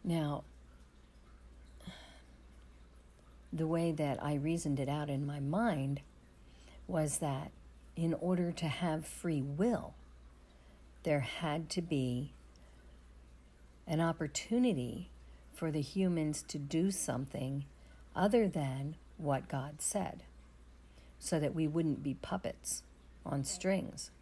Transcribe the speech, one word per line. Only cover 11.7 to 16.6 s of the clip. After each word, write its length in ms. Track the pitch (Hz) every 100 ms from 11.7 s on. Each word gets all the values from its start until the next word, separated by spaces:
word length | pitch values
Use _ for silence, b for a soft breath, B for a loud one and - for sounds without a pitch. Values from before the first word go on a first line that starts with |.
to 120 | 190
be 500 | 165 143 127 123 143 - - - B B B B B - - - - - - - -
an 140 | 160
opportunity 1120 | 165 160 151 - - 233 247 151 123 - 180 - B B B
for 180 | - 165
the 100 | 151
humans 600 | 143 196 185 170 151 147 -
to 100 |
do 320 | 147